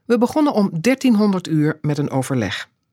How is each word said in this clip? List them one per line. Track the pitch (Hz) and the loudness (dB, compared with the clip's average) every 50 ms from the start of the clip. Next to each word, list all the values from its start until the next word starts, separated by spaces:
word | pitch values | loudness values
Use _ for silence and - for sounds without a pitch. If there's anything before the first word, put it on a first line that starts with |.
| _ | _
We | - 233 233 | 0 0 2
begonnen | 233 240 - 311 302 294 | 2 0 2 0 0 0
om | - 214 202 180 160 160 | 2 0 0 0 -2 -2
dertienhonderd | 160 240 262 262 - 262 233 202 214 208 190 185 175 - | 0 0 0 2 2 2 2 4 2 2 0 -2 -2 -2
uur | 160 151 147 151 156 - | 0 0 0 0 -2 -4
met | - 147 147 147 | -4 -4 -2 -2
een | 143 - | -2 -2
overleg. | - 135 127 - 139 123 107 92 - - - _ _ _ _ _ | -2 -4 -2 -2 -2 -2 -2 -2 -4 -8 -12 _ _ _ _ _